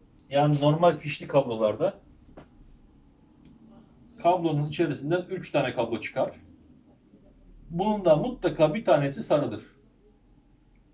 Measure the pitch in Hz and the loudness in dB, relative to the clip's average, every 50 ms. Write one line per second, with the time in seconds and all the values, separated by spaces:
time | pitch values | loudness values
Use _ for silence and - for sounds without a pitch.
0 | _ _ _ _ _ - - 185 147 151 147 139 143 147 151 165 175 175 156 147 | _ _ _ _ _ -4 0 2 2 4 2 4 4 2 4 4 4 4 4 2
1 | - 147 - - 165 147 - 139 127 123 117 110 110 107 104 107 151 190 202 - | -2 -10 -12 -10 -6 -2 0 0 2 0 0 0 0 0 0 0 -2 -4 -4 -6
2 | - - - - _ - - - - _ _ - - - - - _ - _ - | -14 -20 -20 -20 _ -20 -20 -20 -20 _ _ -20 -20 -20 -20 -20 _ -20 _ -20
3 | _ _ _ _ _ _ _ _ - - - - - - - - - _ _ _ | _ _ _ _ _ _ _ _ -20 -20 -20 -20 -20 -20 -20 -20 -20 _ _ _
4 | - - - - - 170 180 180 165 160 151 143 147 147 - - 170 160 143 123 | -20 -20 -10 -2 0 2 2 2 0 -2 -2 -2 -2 -4 -2 -2 -2 -2 -2 -4
5 | 135 147 170 180 180 - 190 175 165 - - 151 135 127 117 123 117 110 117 107 | -4 -2 -2 -2 -2 -4 -8 -10 -8 -4 -2 -2 -2 -2 -2 -4 -4 -4 -4 -6
6 | - - - 131 - - - - - - - - _ - - _ _ _ - _ | -8 -6 -4 -4 -4 -4 -6 -12 -20 -20 -20 -20 _ -20 -20 _ _ _ -20 _
7 | _ _ _ - _ - - _ - - - - - - 160 170 196 214 214 208 | _ _ _ -20 _ -20 -20 _ -20 -20 -20 -20 -16 -10 -6 -2 0 0 0 2
8 | 190 170 156 151 - 254 247 - - 170 147 - 160 151 175 226 - - 170 147 | 4 4 4 4 2 -2 -4 -2 -4 -2 0 2 2 2 2 0 0 2 2 2
9 | 143 139 143 - 110 - 170 147 135 120 104 104 - - _ _ _ _ _ _ | 2 -2 -4 -6 -4 0 0 0 0 -2 -6 -10 -14 -16 _ _ _ _ _ _
10 | _ _ _ _ _ _ _ _ _ _ _ _ _ _ _ _ _ _ | _ _ _ _ _ _ _ _ _ _ _ _ _ _ _ _ _ _